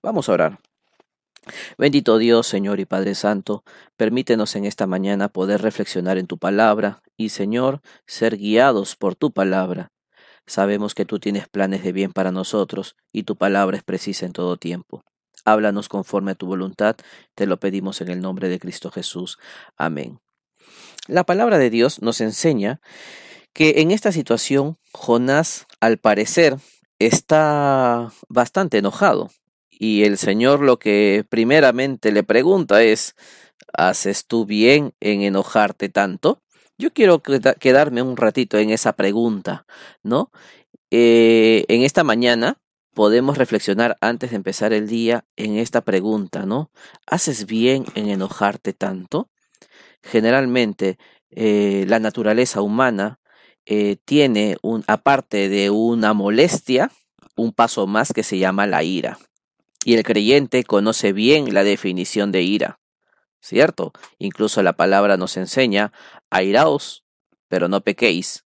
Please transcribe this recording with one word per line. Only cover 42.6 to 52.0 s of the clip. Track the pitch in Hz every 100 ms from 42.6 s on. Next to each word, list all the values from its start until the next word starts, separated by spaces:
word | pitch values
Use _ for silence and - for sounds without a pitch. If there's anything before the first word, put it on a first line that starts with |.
| _ _ _
podemos | - 104 117 135 139
reflexionar | 123 107 - 98 120 -
antes | 110 120 127
de | 107
empezar | 95 - 110
el | 110 107
día | 117 113 117 _ -
en | 107 107
esta | 117 117
pregunta, | - 95 101 107 92 - 98
¿no? | 123 156 _ - - -
"¿Haces | 185 - 117 98
bien | 110 120 135 123
en | 104 104
enojarte | 98 95 - 101 104 -
tanto?". | - 98 95 90 151 254 _ _ _ _ _ _ _ -
Generalmente, | 117 110 135 131 123 113 98 95 90 _ _ _
eh, | - 110 104 101 98 95
la |
naturaleza | 113